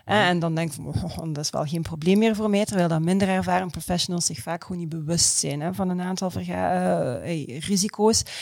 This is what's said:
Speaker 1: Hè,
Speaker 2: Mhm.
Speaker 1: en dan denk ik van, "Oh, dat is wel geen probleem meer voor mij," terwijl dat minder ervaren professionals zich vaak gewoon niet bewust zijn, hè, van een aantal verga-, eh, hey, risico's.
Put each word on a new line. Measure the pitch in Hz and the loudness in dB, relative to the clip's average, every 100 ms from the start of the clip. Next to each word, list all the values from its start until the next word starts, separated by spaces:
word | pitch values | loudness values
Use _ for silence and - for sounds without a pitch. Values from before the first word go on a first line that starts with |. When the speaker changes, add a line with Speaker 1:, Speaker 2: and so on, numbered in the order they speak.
Speaker 1:
Hè, | - 208 | 2 4
Speaker 2:
Mhm. | 180 | 6
Speaker 1:
en | 175 | 4
dan | 165 | 2
denk | 160 165 | 0 -2
ik | |
van, | - 151 | -4 -6
"Oh, | - 170 - 160 | -4 -4 -6 -6
dat | 147 | -4
is | 147 | -4
wel | - | -2
geen | 147 165 | -2 -2
probleem | 160 160 160 202 | -4 -2 4 4
meer | 226 208 | 4 2
voor | 214 | 2
mij," | 202 | 2
terwijl | 214 196 175 | 2 2 2
dat | 160 | 2
minder | 165 196 190 | 2 2 2
ervaren | 185 180 180 185 | 2 2 0 0
professionals | 165 - 175 - 175 - | -6 -4 -2 -2 -2 -2
zich | 160 | -4
vaak | 165 170 | -6 -8
gewoon | - 175 | -6 -6
niet | 165 | -6
bewust | 165 151 170 - - | -6 -2 2 2 2
zijn, | 156 143 | -2 -2
hè, | 165 | -4
van | 190 185 | -2 -2
een | 180 | -2
aantal | 180 185 185 | -2 -4 -4
verga-, | 180 180 180 180 | -4 -6 -2 0
eh, | 180 185 170 135 120 | 2 2 2 0 -4
hey, | - 165 - 139 151 | -4 -6 -6 -8 0
risico's. | 196 208 - 214 226 - - | 2 0 4 4 4 0 -8